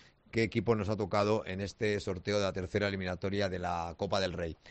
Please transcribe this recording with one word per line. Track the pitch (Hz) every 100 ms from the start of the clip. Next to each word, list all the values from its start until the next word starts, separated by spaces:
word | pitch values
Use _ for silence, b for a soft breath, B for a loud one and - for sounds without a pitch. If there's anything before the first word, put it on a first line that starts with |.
| b b _
qué | 113
equipo | 113 117 104 110
nos | 95
ha | 104
tocado | 101 104 104 110 90
en | 95
este | 98 - 107 104
sorteo | 98 90 95 104
de | 98
la |
tercera | 92 90 104 101
eliminatoria | 98 92 90 98 101 98
de | 90
la | 87 87 85 85
Copa | 98 98
del | 92
Rey. | 85 85 - B